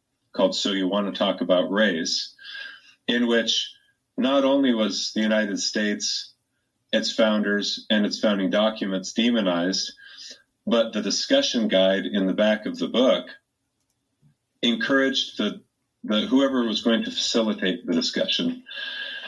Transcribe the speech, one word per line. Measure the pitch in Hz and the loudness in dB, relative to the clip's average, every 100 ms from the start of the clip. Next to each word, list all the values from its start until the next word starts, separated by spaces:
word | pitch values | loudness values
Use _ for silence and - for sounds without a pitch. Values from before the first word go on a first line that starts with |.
| _ _ _ | _ _ _
called | - 95 - | 0 0 0
So | - | -2
You | 98 95 | -2 0
Wanna | 101 101 | 0 -2
Talk | - 101 - | -2 -2 0
About | 90 90 85 | 2 2 2
Race, | 98 107 82 90 - - - - - - - - _ - | 2 2 0 -2 -4 -6 -14 -16 -14 -14 -18 -20 _ -2
in | 120 120 | 0 2
which | 117 113 - - - _ _ _ - | 2 2 -2 -4 -12 _ _ _ -2
not | 123 139 | 2 4
only | 135 139 135 | 4 4 4
was | 117 104 - - | 2 0 -2 -4
the | 107 | -2
United | 107 107 107 92 | 2 2 0 -2
States, | - 113 104 104 - - - _ _ _ _ _ _ | -4 -2 -2 -2 -4 -6 -8 _ _ _ _ _ _
its | 110 107 | -2 -2
founders, | - 110 107 101 101 98 - - | 0 2 2 0 0 -2 -8 0
and | 110 | 2
its | 101 - | 2 0
founding | 110 101 92 | 0 0 0
documents | 104 110 110 101 95 92 | 2 2 0 -4 -4 -4
demonized, | - 117 120 101 - 92 98 - - - - - - _ _ - | 0 2 2 2 0 0 -2 -4 -10 -20 -20 -20 -20 _ _ 0
but | 117 113 | 2 2
the | 110 | -2
discussion | 101 - - 135 139 127 107 | -2 -2 2 2 2 0 2
guide | 95 95 98 | 4 4 2
in | 92 101 95 | 0 -2 0
the | |
back | 85 107 107 - | 2 2 2 -2
of | 85 | -6
the | 85 | -2
book | - 175 - - - _ _ _ _ _ _ _ _ _ _ _ _ | 2 4 4 0 -16 _ _ _ _ _ _ _ _ _ _ _ _
encouraged | 120 113 - 135 135 127 - - | -2 0 0 2 2 0 -6 -4
the, | 104 98 - _ _ _ | -4 -4 -16 _ _ _
the, | 120 107 | -2 -2
whoever | 98 131 135 131 | 2 4 4 2
was | 113 107 | 0 0
going | 123 113 | 2 0
to | 110 | 0
facilitate | - - 120 110 101 95 87 - | -4 -2 0 0 0 -2 -4 -2
the | |
discussion | 85 82 - 80 - - - - - - - - - | -2 0 -2 -2 0 -2 -4 -12 -12 -10 -10 -10 -10